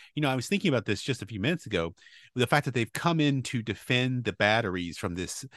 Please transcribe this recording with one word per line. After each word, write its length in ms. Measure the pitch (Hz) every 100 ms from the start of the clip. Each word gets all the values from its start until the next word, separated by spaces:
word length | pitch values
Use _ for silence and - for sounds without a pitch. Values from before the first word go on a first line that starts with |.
| -
you 60 | 151
know, 80 | 143
I 80 | 131
was 100 | -
thinking 220 | 196 180
about 160 | 123
this 180 | 110 101
just 200 | - 127
a 40 | 101
few 140 | 107
minutes 240 | 127 175
ago. 300 | 104 90 85 - - - -
The 120 | 123 120
fact 200 | 147 139
that 80 |
they've 180 | 123 110
come 260 | - 170 160
in 240 | 147 139
to 180 | - 120
defend 640 | 110 95 - 123 127 127
the 100 | 104
batteries 640 | - 104 113 104 90 87 -
from 160 | 95
this 320 | 87 87 - 139